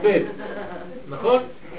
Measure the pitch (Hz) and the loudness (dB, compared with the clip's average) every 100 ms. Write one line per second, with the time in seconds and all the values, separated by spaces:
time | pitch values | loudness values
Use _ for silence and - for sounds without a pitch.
0 | 208 - - - - 208 - 180 - - | 4 4 2 -4 -8 -8 -10 -10 -12 -12
1 | 139 143 226 254 - - - | -10 0 4 4 2 -10 -14